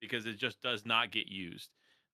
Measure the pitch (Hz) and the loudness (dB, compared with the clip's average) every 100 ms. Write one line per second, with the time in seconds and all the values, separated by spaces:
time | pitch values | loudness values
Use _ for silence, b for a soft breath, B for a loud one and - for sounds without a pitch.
0 | 110 120 110 101 127 - 127 117 107 113 | -4 -2 -2 -2 -2 0 -2 -2 4 4
1 | 117 110 - 95 90 - - _ _ _ | 4 0 -2 -4 -6 -8 -12 _ _ _
2 | _ | _